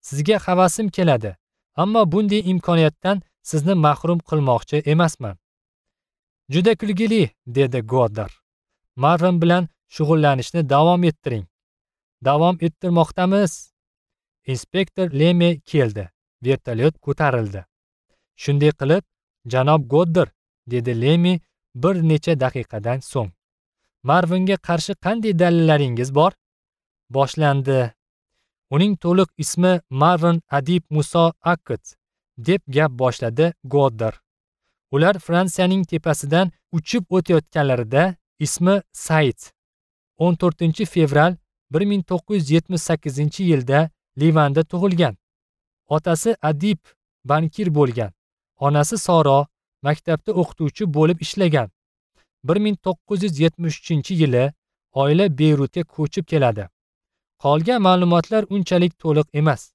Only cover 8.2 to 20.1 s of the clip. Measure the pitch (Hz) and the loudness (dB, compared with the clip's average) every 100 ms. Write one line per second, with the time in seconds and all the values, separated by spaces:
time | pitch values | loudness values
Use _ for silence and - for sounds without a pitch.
8.2 | 98 _ _ _ _ _ _ - 139 170 | -10 _ _ _ _ _ _ -2 0 2
9.2 | 180 175 170 175 175 _ _ - 151 160 | 2 2 2 0 -2 _ _ -6 0 2
10.2 | 147 135 - 170 147 139 165 175 175 - | 2 0 -4 -4 0 4 4 4 0 -2
11.2 | - 117 92 _ _ _ _ _ _ _ | -6 -8 -10 _ _ _ _ _ _ _
12.2 | 123 147 170 175 170 - 180 170 160 - | 0 2 2 0 -4 -4 -2 0 0 0
13.2 | 185 196 190 - - _ _ _ _ _ | 0 2 0 -4 -20 _ _ _ _ _
14.2 | _ _ - 127 - 185 190 - 185 139 | _ _ -8 -8 -6 -4 -4 -4 -4 2
15.2 | 165 175 170 165 _ 156 123 104 95 _ | 2 4 2 0 _ 0 0 -2 -14 _
16.2 | _ _ 120 135 - 113 143 156 - 143 | _ _ -4 -4 -4 0 0 -2 -8 -2
17.2 | 151 127 107 95 92 _ _ _ _ _ | 0 0 -4 -10 -16 _ _ _ _ _
18.2 | _ _ - 143 147 143 139 175 - _ | _ _ -2 2 2 0 0 0 0 _
19.2 | _ _ 120 127 135 156 123 143 175 | _ _ -4 0 2 2 2 0 2